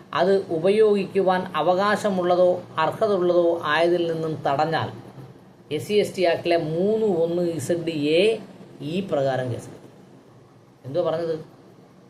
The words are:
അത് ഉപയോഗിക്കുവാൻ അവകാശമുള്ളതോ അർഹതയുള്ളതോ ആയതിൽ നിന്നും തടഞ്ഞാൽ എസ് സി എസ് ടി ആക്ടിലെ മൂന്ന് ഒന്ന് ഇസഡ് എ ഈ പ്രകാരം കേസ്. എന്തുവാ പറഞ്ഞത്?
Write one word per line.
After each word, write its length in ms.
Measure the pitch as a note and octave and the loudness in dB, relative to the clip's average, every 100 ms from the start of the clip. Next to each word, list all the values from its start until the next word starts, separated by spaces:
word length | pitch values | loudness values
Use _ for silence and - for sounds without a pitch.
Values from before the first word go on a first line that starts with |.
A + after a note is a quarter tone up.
| - | -6
അത് 200 | D3 F#3 G3 - | 0 2 2 0
ഉപയോഗിക്കുവാൻ 1040 | E3 F#3 G#3+ G#3+ G3+ F#3 G3 F#3 F#3 F#3 D#3 | 0 2 4 4 2 0 0 2 0 -2 -2
അവകാശമുള്ളതോ 1040 | D#3 F#3 G#3 G3 G#3+ F#3 F3 F3+ F3+ F3+ - D#3+ | 0 2 2 0 0 0 2 4 4 2 -4 -2
അർഹതയുള്ളതോ 840 | D#3 - A3 F#3+ F3+ F3 E3+ E3+ | -2 0 0 2 2 4 4 2
ആയതിൽ 480 | D#3+ D3+ F3 F3 E3 | 0 2 2 2 0
നിന്നും 320 | D#3+ D#3+ D3+ D3+ | -4 -4 -4 -2
തടഞ്ഞാൽ 420 | C#3 D#3 D3+ G2+ - - - - - - - - D3 | 0 0 -2 -4 -10 -18 -20 -20 -20 -20 -20 -10 -8
എസ് 120 | - | -2
സി 60 | |
എസ് 240 | G#3 F3+ - | 0 0 0
ടി 60 | |
ആക്ടിലെ 340 | E3+ D#3 F3 E3+ | 0 0 0 0
മൂന്ന് 480 | D#3 E3 G3+ A3 G#3+ E3 | 0 0 0 2 0 2
ഒന്ന് 180 | E3 F3 | 0 0
ഇസഡ് 480 | E3+ D#3+ D3+ E3+ E3 | -2 -2 -2 -2 -2
എ 500 | D#3 D3 E3 G#3+ A3 - - - - | -2 2 2 2 0 -6 -20 -20 -14
ഈ 260 | C#3+ F3+ F#3+ | -8 -6 -4
പ്രകാരം 420 | D3 C3+ B2+ B2 | -2 0 -2 -4
കേസ്. 160 | A2 - - - - - - - - - - - _ B2+ | -6 -10 -20 -20 -20 -20 -20 -20 -20 -20 -20 -20 _ -8
എന്തുവാ 260 | E3 D#3+ | -4 -2
പറഞ്ഞത്? 280 | D#3+ E3 D#3+ - - - - - - | -2 -4 -6 -10 -20 -20 -20 -20 -20